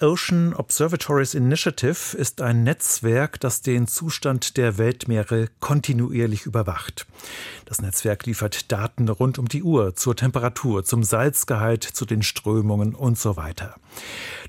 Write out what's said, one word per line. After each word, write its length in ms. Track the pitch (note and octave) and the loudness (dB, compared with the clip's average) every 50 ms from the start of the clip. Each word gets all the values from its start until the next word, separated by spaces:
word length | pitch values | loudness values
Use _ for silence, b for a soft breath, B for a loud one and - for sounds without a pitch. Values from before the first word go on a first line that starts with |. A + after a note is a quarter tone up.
Ocean 540 | D#3+ D3+ F3 F3 - - F3+ E3+ E3+ E3+ - | 2 2 2 2 0 2 2 4 4 2 0
Observatories 800 | - - - - - D3 E3 F3 - - - C#3+ C#3 C3+ B2+ - | -2 -4 -4 0 0 0 0 0 -2 -2 0 2 2 2 2 0
Initiative 800 | C#3 B2 B2+ D3 D#3+ - F3 - - - C3 F3 - - - - | 2 2 2 2 2 0 -2 -2 0 0 0 0 -2 -6 -8 -4
ist 260 | - C3+ - - - C3+ | -4 -4 -4 -4 -2 0
ein 200 | A#2+ A#2 A#2 A#2 | 2 2 4 4
Netzwerk, 800 | B2 E3 - - - - - A2+ A2+ A2+ B2+ D3 D3+ - - | 2 2 0 0 -2 -2 0 2 2 2 4 2 0 -2 -4
das 200 | - B2 - - | -4 -2 -2 -2
den 280 | - C3+ B2 A#2+ A#2+ - | 0 0 2 2 2 0
Zustand 680 | - - E3 D#3+ - - - C#3+ C3 B2 - - - | -2 -4 -4 -4 -6 -2 0 0 0 0 -2 -2 0
der 220 | C3+ B2 A#2 G#2 G2 | 2 2 2 2 2
Weltmeere 720 | A2+ A#2+ B2+ - - B2 A#2 A2 G#2 - A#2 A2+ A2+ A2+ - _ | 2 2 0 0 -2 0 0 0 2 2 2 0 0 0 -4 _
kontinuierlich 880 | - - D3 D3 - - C3 A#2 A#2+ B2+ C3+ A#2+ A#2 A2+ G#2+ G#2 - | -2 2 2 2 2 2 2 2 2 2 2 0 2 2 0 -2 -4
überwacht. 600 | - G#2 A#2 G#2+ F#2+ F2 - - - - - - B B B B B B B B B B B B | -2 -2 0 0 0 -2 -4 -8 -10 -12 -12 -16 B B B B B B B B B B B B
Das 180 | - - - G#2 | -8 -6 -4 -4
Netzwerk 440 | G2 - - - A2 G#2 - - | -4 -4 -2 -2 -2 -2 -2 -2
liefert 440 | A#2 G#2+ - G#2+ - - - - - | -6 -4 -2 -2 -4 -4 -6 -4 -4
Daten 380 | G#2+ G2 G#2+ A2+ - - A#2+ A2 | -2 -2 -2 -4 -2 0 0 0
rund 280 | G#2+ - C3 C3 B2+ | 2 2 2 0 2
um 120 | - B2 A2+ | 0 -4 -2
die 160 | - D3 F#3+ | -2 -2 2
Uhr 320 | E3+ D#3+ B2+ G#2 F#2+ F2+ | 4 4 4 4 2 0
zur 180 | - - B2+ A#2 | -2 0 0 0
Temperatur, 720 | - B2+ C3 - C3 A#2 B2 A#2+ - - B2+ G#2+ F#2+ F#2+ | 2 0 0 2 2 0 0 -2 0 0 0 0 2 0
zum 180 | - - A#2 A2+ | 0 0 2 2
Salzgehalt, 800 | G#2 A#2 A2+ B2+ D3 C3+ - - - B2 G#2+ A2 A2+ A#2 A2+ - | 2 2 2 2 2 0 0 -2 0 0 0 2 2 2 0 -2
zu 220 | - - - A#2+ | -6 -6 -8 -4
den 180 | A2+ A#2 G#2+ G2+ | -2 0 0 0
Strömungen 720 | - - - - G#2+ G#2+ A2 G#2 G#2+ G#2 G#2 G#2 A2 - | 0 -2 -4 -2 0 0 2 2 2 2 2 2 0 -2
und 240 | - C3+ B2 A#2 - | 0 0 0 2 2
so 180 | - A2 G2 | 0 -2 -2
weiter. 380 | E2 D#2 D#2+ E2+ - F2+ G2 - - B B B B B B B B B B B B B | -2 -4 -6 -6 -8 -10 -10 -12 -16 B B B B B B B B B B B B B